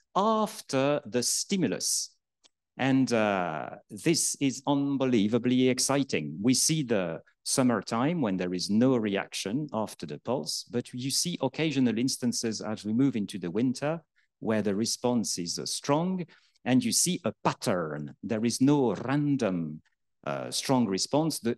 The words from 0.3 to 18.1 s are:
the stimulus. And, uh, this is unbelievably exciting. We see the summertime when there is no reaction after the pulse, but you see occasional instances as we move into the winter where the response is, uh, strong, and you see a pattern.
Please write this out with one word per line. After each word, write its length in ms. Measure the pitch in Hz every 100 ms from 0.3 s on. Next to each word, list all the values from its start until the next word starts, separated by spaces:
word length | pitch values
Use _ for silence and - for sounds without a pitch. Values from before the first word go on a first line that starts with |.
| 220 208 - - 135 135 147
the 180 | 110 123
stimulus. 880 | 120 - - 196 131 - - - - _ _ _ _ _ _ -
And, 340 | 131 135 127
uh, 580 | 117 107 98 87 78 62 - -
this 440 | 104 160 170 - -
is 220 | 139 - -
unbelievably 1040 | 143 139 139 131 120 101 120 120 127 127
exciting. 720 | 127 - 139 135 95 76 78
We 140 | 110
see 280 | 123 - 160
the 360 | 127 110 87 80 - _
summertime 800 | - - 127 110 - 113 139 175
when 160 | 117 92
there 160 | 90
is 160 | 90 87
no 260 | 104 131 127
reaction 720 | 107 98 - - 95 127 156
after 340 | 110 104 - 76
the 120 | 73
pulse, 460 | - 76 76 - -
but 220 | 120 -
you 160 | 127 131
see 280 | 127 175 170
occasional 560 | 135 - 160 139 127 110
instances 640 | 131 - 123 - 117 104
as 220 | 98 107
we 80 | 104
move 240 | 113 139 117
into 220 | 98 101
the 120 | 87
winter 520 | 95 127 123 143 165 - _ _ _
where 220 | - 110
the 120 | 104
response 640 | 98 113 - 123 123 101 -
is, 200 | 85 -
uh, 80 | 64
strong, 580 | - - 147 175 185 165 - _ _
and 180 | - 127
you 80 | 110
see 300 | - - 180
a 80 | 110 -
pattern. 720 | - - - 92 78 - 73